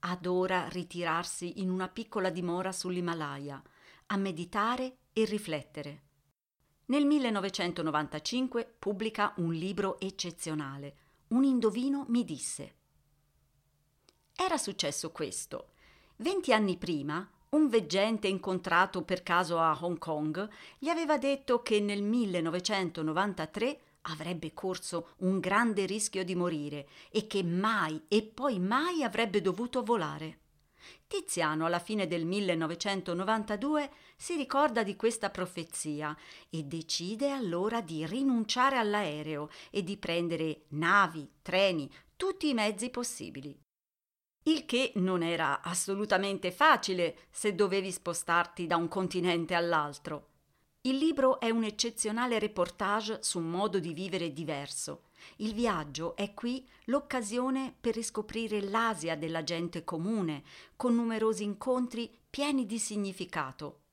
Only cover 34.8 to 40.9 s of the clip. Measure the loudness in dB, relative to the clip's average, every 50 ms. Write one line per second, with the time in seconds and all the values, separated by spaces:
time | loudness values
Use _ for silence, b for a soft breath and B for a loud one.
34.8 | 0 0 -2 0 0 0 0 2 -4 -4 -2 -4 -6 -4 -4 -10 -10 -8 -8 -6
35.8 | -4 -4 -4 -4 -4 -6 -6 B B B B B B B -8 -6 -6 -4 -6 -8
36.8 | -6 -4 -4 -4 -4 -4 -4 -2 -2 -2 0 -2 -2 -2 -2 0 0 0 -2 -2
37.8 | -4 -4 -6 -4 -4 -4 -2 0 2 2 2 2 2 0 2 4 4 4 4 4
38.8 | 2 2 2 2 0 0 -2 -4 -4 -4 -4 -6 -6 -8 B B B B -4 -4
39.8 | -2 -2 -6 -6 -4 -2 0 0 0 0 0 0 0 -2 -2 -4 _ _ -4 0
40.8 | 4 6